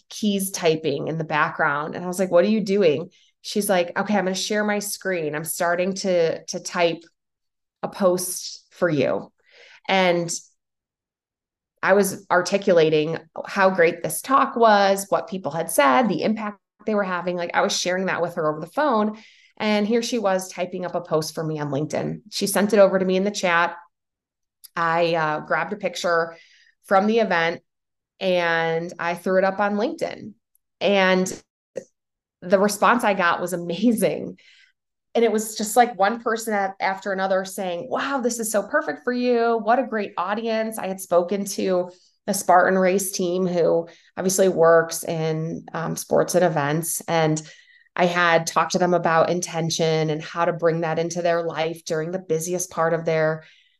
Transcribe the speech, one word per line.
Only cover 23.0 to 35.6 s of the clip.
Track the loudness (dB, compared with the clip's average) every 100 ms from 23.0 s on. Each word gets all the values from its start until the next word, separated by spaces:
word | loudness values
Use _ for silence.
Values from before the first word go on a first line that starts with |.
me | 0 0
in |
the | 0
chat. | -2 0 2 0 -4 -20 _ _ _ _ _ _ _ -12
I, | -2 0 2 2
uh, | 0 0 -2
grabbed | -2 -2 -2
a | -6
picture | -6 -4 0 0 0 -6 -20 _ _ _ 2
from | 2 4
the | 2
event | 2 2 0 -2 _ _ _ _ _ -6
and | -2 0 2 0 0 -2 -4 -6
I | -6
threw | -4 0 2
it |
up | 2 0
on | -2 0
LinkedIn. | -4 -4 -8 -8 -16 -20 _ _ _ -4
And | 2 4 4 4 0 -6 _ _ _ -16 -16 _ _ _ _ _
the | 0 2
response | 2 2 2 4
I | 2
got | 2 2 0
was | -2
amazing. | -6 -6 0 0 2 0 -2 -8 -14 _ _ _ _ _ _ _
And | 0
it | 2
was | 2 -2
just, | -6